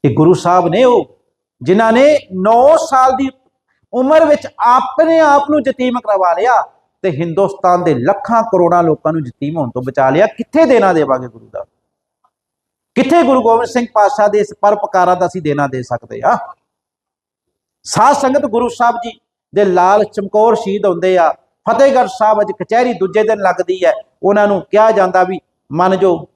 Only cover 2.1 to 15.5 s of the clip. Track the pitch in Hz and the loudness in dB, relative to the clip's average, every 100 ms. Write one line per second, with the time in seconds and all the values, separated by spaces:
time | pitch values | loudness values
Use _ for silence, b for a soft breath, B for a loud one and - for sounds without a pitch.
2.1 | 294 - 185 196 233 277 320 320 262 262 | 2 -4 -4 2 4 4 2 2 0 2
3.1 | 262 269 _ _ _ _ _ _ 233 262 | 0 -4 _ _ _ _ _ _ -4 2
4.1 | 311 311 294 - - 226 254 262 - 320 | 4 2 -2 -14 -4 0 2 0 -2 2
5.1 | 330 311 285 285 302 269 - 254 240 208 | 2 4 2 0 -2 -2 -4 -4 -4 -2
6.1 | 196 185 170 233 226 143 _ _ _ 190 | 0 0 0 0 0 -2 _ _ _ -6
7.1 | 139 170 160 196 - 180 175 165 135 131 | -4 -4 -2 -2 -2 0 0 0 0 0
8.1 | 208 - 233 202 185 170 175 165 156 156 | -2 0 -2 0 0 2 2 0 -2 -4
9.1 | 165 127 - 143 165 143 127 127 135 131 | -4 -8 -10 -8 -6 -6 -6 -6 -2 0
10.1 | 151 214 - - 302 320 247 196 170 139 | 2 0 -2 -4 0 2 2 2 0 0
11.1 | 131 123 113 110 104 - _ _ _ _ | -4 -6 -16 -18 -16 -16 _ _ _ _
12.1 | _ _ _ _ _ _ _ _ - 262 | _ _ _ _ _ _ _ _ -4 2
13.1 | 339 262 262 226 226 233 247 240 220 202 | 2 4 2 2 0 0 -4 -2 0 0
14.1 | 208 208 208 202 - 202 208 202 190 180 | 2 0 0 -4 -2 -2 0 -2 0 0
15.1 | 180 175 190 151 | 0 -2 -4 -6